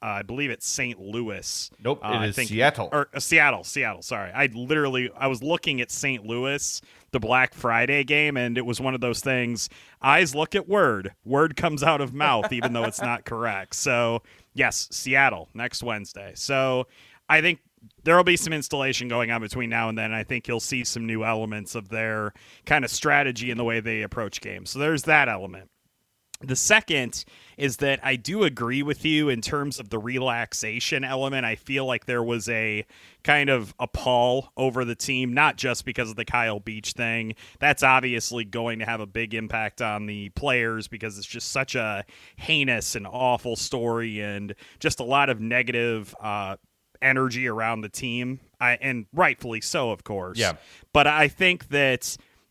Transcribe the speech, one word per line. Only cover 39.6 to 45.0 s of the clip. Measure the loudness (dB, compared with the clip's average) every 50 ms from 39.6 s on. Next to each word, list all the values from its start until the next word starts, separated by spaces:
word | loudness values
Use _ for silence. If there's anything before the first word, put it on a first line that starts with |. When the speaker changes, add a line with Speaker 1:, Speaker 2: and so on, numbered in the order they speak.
| -4 -4 -4 -4
Speaker 1:
on | -4 -4 -4 -4 -6
the | -6 -8 -8 -10 -10
players | -8 -4 0 2 2 4 2 2 0 -4 -6 -10
because | -10 -10 -10 -10 -10
it's | -10 -12 -12
just | -10 -10 -8 -6
such | -4 -4 -4 -2 -2
a | -4 -2 -2 -4 -6 -8 -12 -16 -20 -20 -20 -18
heinous | -8 -4 0 2 2 4 2 2 0 0 -2 -6
and | -6 -8
awful | -8 -4 0 2 2 2 2 0 -4 -4
story | -4 -4 -4 -2 -2 0 0 0 0 -2 -4 -4 -4
and | -4 -4 -6 -6 -6 -8 -10 -12 -16 -20 -8 -2
just | -2 -2 0
a | -2